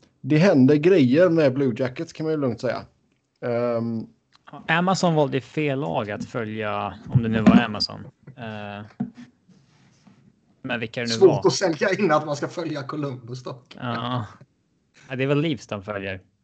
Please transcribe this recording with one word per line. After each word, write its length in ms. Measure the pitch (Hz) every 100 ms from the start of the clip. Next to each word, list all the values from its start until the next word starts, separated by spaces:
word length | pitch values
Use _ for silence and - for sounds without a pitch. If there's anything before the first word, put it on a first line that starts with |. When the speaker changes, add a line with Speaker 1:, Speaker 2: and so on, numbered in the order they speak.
| _ _
Speaker 1:
det 160 | 135 151
händer 380 | 196 143 131 151
grejer 520 | 170 190 123 147 185
med 260 | 165 139
Blue 200 | 131 135 110
Jackets, 360 | 127 131 165
kan 120 | -
man 80 | 156
ju 40 | 156
lugnt 200 | 131 107
säga. 220 | 123 107 95 _ _ _ _ _ 127
Ehm. 600 | 117 120 117 117 113 - _ _ _ - - -
Speaker 2:
Amazon 460 | 165 185 185 180
valde 260 | 156 139 131
fel 400 | - 156 147 135
lag 300 | 160 143 104
att 140 | 104
följa, 720 | - 127 107 110 107 104 101 90 -
om 140 | 127
det 60 | 113
nu 140 | 110
var 180 | 107 120
Amazon. 360 | 113 104 101 104 104 _ - 131
Eh, 720 | 113 107 104 101 107 - - - 240 _ _ _ _ _ _ _ _ _ _ _ _ _
men 180 | - 120
vilka 200 | 117 127
det 60 | 120
nu 60 |
Speaker 3:
Svårt 160 | 113 185
Speaker 2:
var. 180 | 139 175
Speaker 3:
att 60 |
sälja 360 | 131 185 151 208 190
in 140 | 185
att 140 | 151 156
man 100 | 143
ska 120 | 165
följa 340 | 180 160 147
Columbus 600 | 135 151 139 123 117 127
dock. 340 | - 135 _ -
Speaker 2:
Ja. 460 | 123 117 120 123 104 - - _ _ _ _ _ -
Ja, 80 | 127
det 60 |
är 40 | 135
väl 140 | 143
Leafs 260 | 165 117 -
de 160 | 104
följer. 380 | 95 101 98 95 _ _